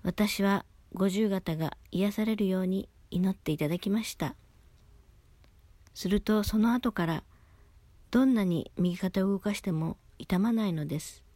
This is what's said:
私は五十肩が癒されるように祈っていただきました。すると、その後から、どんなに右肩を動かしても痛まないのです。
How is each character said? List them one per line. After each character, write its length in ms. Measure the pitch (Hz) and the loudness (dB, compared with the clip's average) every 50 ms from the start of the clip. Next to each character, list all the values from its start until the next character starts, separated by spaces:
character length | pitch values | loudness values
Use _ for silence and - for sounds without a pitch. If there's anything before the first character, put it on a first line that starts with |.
私 400 | - 185 175 - 214 208 - - | -4 -6 0 0 0 0 2 2
は 240 | 196 196 196 196 - _ _ - - - | 2 2 2 2 -2 _ _ -20 -20 -16
五 160 | - 180 185 196 | -2 0 0 0
十 220 | 185 202 220 208 | 2 2 0 2
肩 260 | 196 190 - - 160 | 0 -2 -2 -4 -2
が 220 | 156 160 156 - - - - | -2 -2 -4 -4 -8 -18 -6
癒 220 | - 175 190 202 | -2 0 0 0
さ 120 | 202 - 214 | 0 -2 -2
れ 100 | 220 220 | -2 0
る 100 | 214 208 | 0 0
よ 140 | 185 185 185 | 0 0 0
う 60 | 190 | 0
に 240 | 185 185 196 - - _ - - _ | 0 -2 -4 -6 -8 _ -20 -18 _
祈 160 | - 175 180 | -2 0 0
っ 80 | 190 190 | 0 -2
て 180 | - - - | -2 -4 -4
い 40 | 156 | -2
た 120 | 151 156 147 | -2 0 -2
だ 100 | 170 180 | -2 -2
き 100 | - 190 | -2 -2
ま 140 | 196 226 | -2 -2
し 140 | 214 - - | -2 -6 -6
た。 180 | - 165 143 - - - - _ - - - - - - - - - - - - - _ - - _ - - _ - - - - - - - _ | -6 -6 -6 -6 -10 -20 -20 _ -20 -20 -20 -20 -20 -20 -20 -20 -20 -20 -20 -20 -20 _ -20 -20 _ -20 -20 _ -20 -20 -20 -20 -20 -20 -20 _
す 120 | - - 180 | -6 -2 0
る 100 | 196 202 | 0 0
と、 220 | - - 214 214 | 2 2 0 2
そ 160 | 208 - - 220 | 0 0 0 2
の 160 | 214 233 240 | 2 2 2
後 180 | 247 - 247 | 0 -2 -2
か 140 | - - 170 | -2 -2 -2
ら、 180 | 165 165 151 - - - - - - - - - - - - - - - - - - | -2 -2 -4 -6 -12 -20 -20 -20 -20 -20 -20 -20 -20 -20 -20 -20 -20 -20 -20 -16 0
ど 160 | - 240 262 | 2 4 4
ん 80 | 269 254 | 6 4
な 100 | 220 202 | 4 2
に 260 | 180 170 160 - - - | 2 2 0 -2 -4 -2
右 220 | - 175 180 175 180 | 0 0 0 0 0
肩 260 | - 185 - 196 190 | -4 -2 0 0 0
を 60 | 196 | 2
動 80 | 202 190 | 0 -2
か 160 | - 208 208 | -2 -4 -4
し 80 | - | -2
て 100 | - 196 | -2 -2
も 240 | 170 156 160 165 - - _ - - - | -2 0 -2 -4 -6 -8 _ -20 -18 -18
痛 200 | - - 190 180 | -4 -2 0 2
ま 140 | 202 233 | 2 2
な 140 | 233 226 214 | 2 0 0
い 80 | 202 170 | 0 -2
の 100 | 156 151 | -2 -4
で 160 | 147 143 156 | -4 -4 -6
す。 240 | - - - - _ - _ | -6 -10 -18 -20 _ -20 _